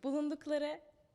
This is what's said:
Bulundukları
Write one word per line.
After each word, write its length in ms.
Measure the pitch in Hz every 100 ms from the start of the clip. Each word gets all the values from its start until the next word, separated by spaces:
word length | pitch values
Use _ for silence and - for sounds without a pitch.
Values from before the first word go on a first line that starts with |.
Bulundukları 800 | 269 294 294 294 294 294 294 320 - - _